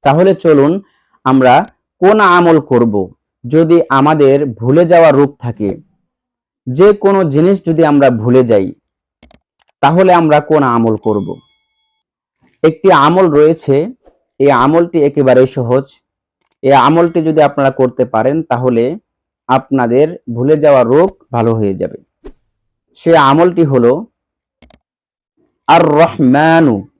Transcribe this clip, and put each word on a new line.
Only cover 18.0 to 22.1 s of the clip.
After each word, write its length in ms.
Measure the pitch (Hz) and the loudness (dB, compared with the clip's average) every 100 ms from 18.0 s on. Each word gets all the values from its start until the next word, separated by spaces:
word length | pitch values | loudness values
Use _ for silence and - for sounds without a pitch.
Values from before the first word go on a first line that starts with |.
| 127 | -4
পারেন, 300 | 110 120 151 | -2 -2 -4
তাহলে 400 | 160 120 127 117 123 196 _ _ _ _ - | -6 -4 -2 -2 -4 -6 _ _ _ _ -4
আপনাদের 560 | 131 - 135 120 123 156 180 - | -4 -2 -4 -2 0 -2 -4 -12
ভুলে 260 | 117 131 156 | -6 -2 0
যাওয়া 240 | 151 135 | 2 2
রোগ 240 | 117 139 190 _ _ | 2 0 0 _ _
ভালো 200 | 120 117 | -4 -2
হয়ে 220 | 113 104 95 | -2 -4 -6
যাবে। 220 | 92 - _ | -10 -12 _